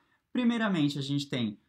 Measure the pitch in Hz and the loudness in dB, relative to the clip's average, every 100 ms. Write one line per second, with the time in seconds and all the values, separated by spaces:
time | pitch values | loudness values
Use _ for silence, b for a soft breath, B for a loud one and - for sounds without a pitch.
0 | b b b 240 233 233 220 175 143 143 | b b b 0 0 2 0 2 2 0
1 | 135 143 139 131 110 - | -2 -2 -2 -2 -2 -6